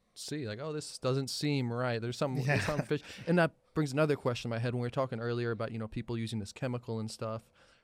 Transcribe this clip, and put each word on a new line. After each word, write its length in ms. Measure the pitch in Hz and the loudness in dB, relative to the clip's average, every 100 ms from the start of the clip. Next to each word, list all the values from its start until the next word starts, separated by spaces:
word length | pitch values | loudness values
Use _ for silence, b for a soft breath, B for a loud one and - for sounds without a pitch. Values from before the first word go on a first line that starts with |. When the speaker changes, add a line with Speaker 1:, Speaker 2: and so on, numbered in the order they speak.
| _ | _
Speaker 1:
see, 320 | - - 151 117 | -14 -8 -4 -4
like, 100 | 107 | -6
"Oh, 120 | 151 | -6
this 260 | 151 - - | -6 -8 -2
doesn't 320 | 127 135 131 | 2 2 0
seem 420 | - 147 143 123 | 0 2 2 2
right. 300 | 117 127 117 | 0 0 0
There's 160 | 117 120 | -2 -2
something, 260 | 143 131 | -2 0
there's 140 | 135 135 | 4 4
Speaker 2:
Yeah. 60 | 101 | 2
Speaker 1:
something 200 | - - | 0 0
fish." 160 | 151 - B - | -2 -4 B 2
And 100 | 175 | 6
that 140 | 160 - _ | 6 2 _
brings 200 | - 147 | 0 2
another 240 | 135 156 139 | 4 4 4
question 320 | 131 120 120 | 2 0 -2
in 80 | 113 | 0
my 20 | |
head 160 | 123 | 0
when 60 | 123 | 0
we 60 | 120 | -2
were 40 | |
talking 300 | 139 131 113 | -2 -2 -2
earlier 320 | 117 120 120 | -2 0 0
about, 180 | 110 113 | -2 -4
you 80 | 110 | -4
know, 80 | 110 | -6
people 320 | 120 117 117 | -6 -4 -2
using 200 | 113 113 | -2 -4
this 120 | 98 | -6
chemical 460 | - 135 123 120 113 | -4 -4 -4 -4 -4
and 100 | 110 | -4
stuff, 320 | - 113 110 - b b b | -6 -6 -6 -10 b b b